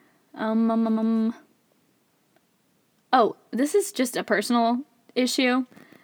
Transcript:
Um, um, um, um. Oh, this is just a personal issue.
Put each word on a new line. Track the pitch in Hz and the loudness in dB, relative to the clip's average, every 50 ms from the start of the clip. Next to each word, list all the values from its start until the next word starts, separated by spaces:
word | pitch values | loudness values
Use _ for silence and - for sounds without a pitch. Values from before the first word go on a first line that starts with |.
| _ _ _ _ _ _ _ | _ _ _ _ _ _ _
Um, | - 220 220 220 226 226 226 | -8 -4 -2 0 2 2 2
um, | 226 226 226 | 2 0 0
um, | 226 220 220 | 0 0 0
um. | 220 226 226 226 220 220 - - - _ _ _ _ _ _ _ _ _ _ _ _ _ _ _ _ _ _ _ _ _ _ _ _ _ _ _ _ _ _ _ _ _ - | 0 0 0 0 0 -2 -4 -6 -14 _ _ _ _ _ _ _ _ _ _ _ _ _ _ _ _ _ _ _ _ _ _ _ _ _ _ _ _ _ _ _ _ _ 2
Oh, | 262 226 - - - _ _ | 4 4 2 0 -6 _ _
this | - 220 269 294 - | -4 -4 -2 0 0
is | 415 381 - - | 0 0 0 -2
just | - 262 247 - | -4 -4 -2 -2
a | - - | -6 -4
personal | - 226 185 208 - 247 240 233 226 240 247 285 - _ _ _ _ _ | -2 -2 -2 0 0 0 2 2 2 0 -2 -4 -10 _ _ _ _ _
issue. | 247 254 240 - - 262 247 247 262 254 - - - - - - - | -2 -2 0 0 0 0 2 2 0 -2 -4 -12 -20 -20 -20 -20 -20